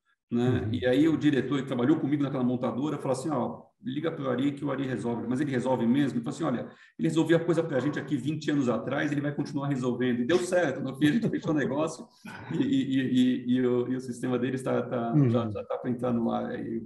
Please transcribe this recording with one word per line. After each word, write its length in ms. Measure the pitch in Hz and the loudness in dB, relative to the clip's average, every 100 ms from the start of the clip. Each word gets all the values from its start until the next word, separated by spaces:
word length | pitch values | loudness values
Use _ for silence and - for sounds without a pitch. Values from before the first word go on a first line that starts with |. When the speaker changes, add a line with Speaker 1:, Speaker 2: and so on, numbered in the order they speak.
| _ _ _ | _ _ _
Speaker 1:
Né? 300 | 120 123 110 104 | 0 2 2 0
Speaker 2:
Uhum. 80 | |
Speaker 1:
E 120 | 101 123 | 0 2
aí 220 | 131 160 | 4 4
o 100 | 147 | 4
diretor 440 | 139 135 - 139 | 4 2 0 -2
que 60 | 123 | -2
trabalhou 320 | 127 123 160 | 0 2 2
comigo 240 | 135 143 | 2 0
naquela 200 | 139 135 | 0 0
montadora 540 | 123 123 123 110 151 143 | 0 0 -2 -2 -4 -4
falou 140 | 139 | -2
assim, 180 | 127 160 | -2 -2
"Ó, 340 | 139 117 117 - _ | -2 -2 -6 -16 _
liga 300 | - 139 156 | -8 -4 -4
pro 180 | 147 135 | -4 -4
Ari 240 | 127 143 | 0 0
que 120 | 139 147 | -2 -4
o 60 | |
Ari 140 | 135 135 | -4 -2
resolve." 420 | 139 120 117 107 | -2 -2 -4 -2
Mas 120 | 127 | -2
ele 120 | 147 | 0
resolve 340 | 131 123 127 113 | 0 0 0 2
mesmo? 320 | 135 139 117 | 4 2 0
Ele 60 | |
falou 120 | 113 - | -4 -4
assim, 80 | |
"Olha, 260 | 156 117 107 - - _ | -2 -2 -4 -12 -20 _
ele 100 | 160 | 0
resolvia 320 | 160 156 165 | 2 4 4
coisa 220 | 165 160 | 4 0
pra 180 | 160 135 | 2 0
gente 200 | 139 143 | 0 -2
aqui 180 | 147 147 | -4 -2
vinte 320 | 123 156 160 | -2 -2 0
anos 180 | 147 123 | 0 2
atrás, 440 | 110 123 139 156 | 0 -2 -2 -2
ele 100 | 143 | -2
vai 120 | 143 | -2
continuar 340 | 143 143 143 139 | -4 -4 -4 -2
resolvendo." 540 | 135 127 113 123 117 | -2 -2 0 0 0
E 40 | 120 | 2
deu 140 | 175 | 2
certo, 420 | - 180 165 127 | 2 2 0 -2
no 140 | 123 127 | -6 0
fim 120 | 147 | 2
a 40 | |
gente 180 | 220 196 | 4 0
fechou 220 | 147 - | -2 -2
o 20 | |
negócio 540 | 151 127 135 165 - - _ - - - | 0 0 0 -2 -6 -16 _ -18 -16 -8
e, 120 | 170 | -2
e, 20 | 127 | 2
e, 340 | 135 131 131 | 2 2 0
e, 540 | 131 127 127 123 123 127 | 2 4 4 2 2 2
e 100 | 127 | 4
o, 260 | 123 123 | 2 0
e 40 | 131 | -4
o 60 | |
sistema 380 | 123 120 127 123 | -6 -6 -2 0
deles 240 | 123 131 | 0 -2
tá, 180 | 127 123 | -2 -2
tá, 320 | 120 123 117 | -2 -4 0
Speaker 2:
Uhum. 160 | 151 131 | 4 4
Speaker 1:
já, 200 | 117 110 | 4 0
já 140 | 101 | -6
tá 140 | - 127 | -6 -6
pra 140 | 131 | -4
entrar 200 | 120 123 | -2 0
no 200 | 117 117 | 0 0
ar 180 | 113 113 | -2 -4
aí. 320 | - 113 113 | -8 -6 -8